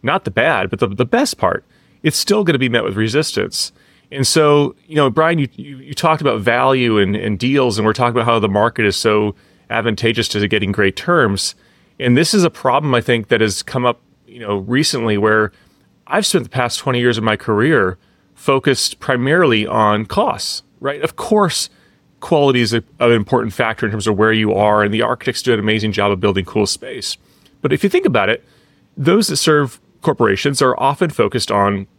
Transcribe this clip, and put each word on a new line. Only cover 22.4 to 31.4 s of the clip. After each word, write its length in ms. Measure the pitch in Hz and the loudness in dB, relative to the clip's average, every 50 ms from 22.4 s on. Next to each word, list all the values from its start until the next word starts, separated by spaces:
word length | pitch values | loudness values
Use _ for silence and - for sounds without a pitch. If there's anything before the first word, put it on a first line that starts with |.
| 143 139 131 123 | 4 4 4 2
is 120 | 120 110 117 | 2 2 0
a, 80 | 117 110 _ _ _ | -2 -4 _ _ _
an 120 | 117 117 | 2 4
important 420 | 117 113 101 - - 120 113 113 98 | 4 4 2 0 0 0 0 -2 -4
factor 340 | - 123 110 110 - - | -2 -2 -2 -2 -2 -4
in 40 | 107 | -4
terms 140 | 101 107 101 | -4 -4 -2
of 120 | 107 107 | -2 0
where 140 | 95 107 110 | 2 2 2
you 220 | 110 110 107 104 101 | 2 2 2 0 0
are, 300 | 98 104 104 104 107 104 | 2 2 2 4 2 2
and 100 | 104 104 | 0 0
the 80 | 110 | -2
architects 400 | 113 113 123 - - - 117 - | -2 -2 -2 -4 -4 -6 -6 -4
do 100 | - 127 | 0 0
an 80 | 120 107 | 0 2
amazing 340 | 101 107 110 110 104 107 98 | 2 0 0 0 0 -2 0
job 180 | 104 101 104 | 0 0 0
of 80 | 101 92 | 0 0
building 260 | 101 101 95 95 92 | 0 0 0 0 -4
cool 220 | - - 110 101 | -2 -2 -2 -2
space. 500 | - - - - - - 123 101 - - _ _ _ _ _ _ _ _ _ - | -2 -2 -8 -10 -14 -12 -10 -10 -10 -10 _ _ _ _ _ _ _ _ _ -2
But 100 | 143 143 | -2 0
if 100 | 143 - | 2 0
you 60 | 202 | 2
think 160 | - 359 381 | 0 2 0
about 240 | - 131 113 98 98 | 2 2 2 2 2
it, 140 | 113 - _ _ _ _ _ _ _ _ _ _ _ | 0 -2 _ _ _ _ _ _ _ _ _ _ _
those 320 | - 139 156 180 214 214 | -2 0 2 2 2 2
that 100 | - 151 | 0 -2
serve 420 | 139 - 160 156 147 143 127 - - _ _ _ _ - | -2 2 2 2 2 2 -2 -6 -14 _ _ _ _ -4
corporations 580 | - 139 - 120 104 98 95 - 143 139 - | -4 0 2 2 2 2 0 0 -2 0 2
are 180 | 139 127 123 - | 2 2 2 2
often 300 | 123 135 147 - 185 165 | 0 -2 0 0 -2 -4
focused 400 | - - 117 101 - 120 | 0 0 -2 0 0 -4